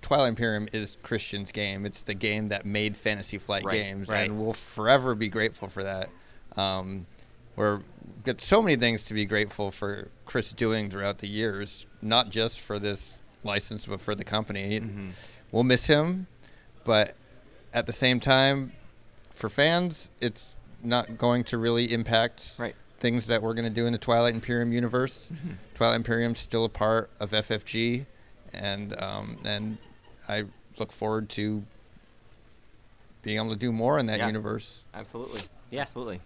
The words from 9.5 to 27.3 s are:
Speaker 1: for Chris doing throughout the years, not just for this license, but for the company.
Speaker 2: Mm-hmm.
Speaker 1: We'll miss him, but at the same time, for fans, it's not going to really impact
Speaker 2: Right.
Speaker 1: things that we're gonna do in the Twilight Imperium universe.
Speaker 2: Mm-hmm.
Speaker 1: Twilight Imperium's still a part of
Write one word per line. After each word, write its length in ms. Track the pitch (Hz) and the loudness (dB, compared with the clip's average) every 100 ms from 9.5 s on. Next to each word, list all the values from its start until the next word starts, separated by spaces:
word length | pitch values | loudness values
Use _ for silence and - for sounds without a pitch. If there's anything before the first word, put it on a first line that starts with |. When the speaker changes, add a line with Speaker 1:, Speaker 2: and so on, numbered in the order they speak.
| - 101 | -2 -6
Speaker 1:
for 340 | - 101 101 - - | -4 -6 -6 -10 -16
Chris 280 | - 127 107 | -4 -4 -4
doing 380 | - 117 110 104 | 0 0 2 -2
throughout 280 | 95 98 101 | -2 -2 -2
the 80 | 101 | -6
years, 600 | 104 110 98 101 - - - | -2 0 -2 -6 -10 -14 -8
not 300 | 107 117 117 | 4 4 6
just 300 | 104 110 - | 2 0 -2
for 180 | - 104 | -6 -4
this 400 | 104 98 - - - - | -2 -4 -8 -14 -18 -12
license, 440 | 104 101 - 104 - | -2 -2 -2 -8 -6
but 140 | 101 | -6
for 140 | - | -4
the 80 | 104 | -4
company. 560 | - 107 113 101 98 107 | -2 -2 -2 -4 -2 -2
Speaker 2:
Mm-hmm. 300 | 110 101 98 90 - - - | -2 -8 -10 -12 -16 -20 -2
Speaker 1:
We'll 140 | 110 | 2
miss 220 | 127 123 - | 6 4 6
him, 420 | 151 160 185 185 - - - - - | 6 6 0 -4 -14 -20 -20 -20 -8
but 320 | - 107 107 - - - - - - | 4 4 4 0 -20 -20 -20 -20 -4
at 120 | 120 117 | -2 -2
the 60 | |
same 280 | - 131 123 | 2 4 4
time, 500 | 127 131 135 139 131 - - - - - - | 6 6 6 4 -2 -10 -20 -20 -20 -20 -20
for 140 | - 110 | -8 -4
fans, 640 | - 147 170 180 156 - - | 4 4 6 2 -4 -12 -4
it's 400 | 123 - - - - - | -4 -4 -14 -16 -18 -10
not 340 | 117 123 107 113 | 0 0 0 0
going 240 | 120 120 | 2 2
to 140 | 120 120 | 0 0
really 340 | 117 117 120 | 2 2 2
impact 640 | 117 110 113 120 - - - | 0 4 4 4 -2 -14 -8
Speaker 2:
Right. 180 | 120 - - - | -8 -8 -20 -2
Speaker 1:
things 260 | 123 120 107 | 0 2 2
that 160 | 113 | 0
we're 120 | 110 | 2
gonna 160 | 113 117 | -2 -2
do 160 | 110 117 | 0 0
in 60 | |
the 60 | 117 | 0
Twilight 360 | - 117 120 | 2 4 4
Imperium 380 | 113 - 120 117 | 2 -2 0 2
universe. 600 | 117 120 123 131 - - | 0 0 0 -2 -4 -12
Speaker 2:
Mm-hmm. 160 | 160 160 92 - | -10 -10 -10 -14
Speaker 1:
Twilight 220 | - 117 117 | 2 4 4
Imperium's 420 | 113 113 117 117 | 2 2 2 0
still 260 | - 113 | -2 0
a 40 | 113 | 0
part 420 | - 107 113 107 - | 2 4 4 0 -8
of 160 | 107 | -2